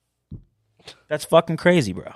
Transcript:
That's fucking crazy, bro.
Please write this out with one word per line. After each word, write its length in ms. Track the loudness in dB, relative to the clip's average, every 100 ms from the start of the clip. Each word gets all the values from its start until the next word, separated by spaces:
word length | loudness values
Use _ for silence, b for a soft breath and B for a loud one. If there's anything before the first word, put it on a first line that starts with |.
| _ _ _ -20 -20 _ _ _ B B _
That's 160 | -8
fucking 320 | 2 2 2 0
crazy, 360 | 2 2 0
bro. 180 | -4 -12